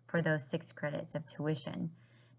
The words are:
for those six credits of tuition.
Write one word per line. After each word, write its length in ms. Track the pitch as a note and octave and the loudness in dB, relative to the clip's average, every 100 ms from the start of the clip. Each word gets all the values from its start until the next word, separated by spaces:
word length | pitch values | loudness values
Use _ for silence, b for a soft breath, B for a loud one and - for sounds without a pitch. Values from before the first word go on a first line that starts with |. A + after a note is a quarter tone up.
| - | -2
for 140 | E3+ | 2
those 220 | E3 D3+ | 4 4
six 280 | - E3 - | 2 -2 -4
credits 440 | - D3 D3 E3 D3 | -4 -2 -2 -2 -4
of 100 | D#3 | -4
tuition. 640 | - D3 D#3 - - F3 b b b b | -2 0 0 -2 -2 -4 b b b b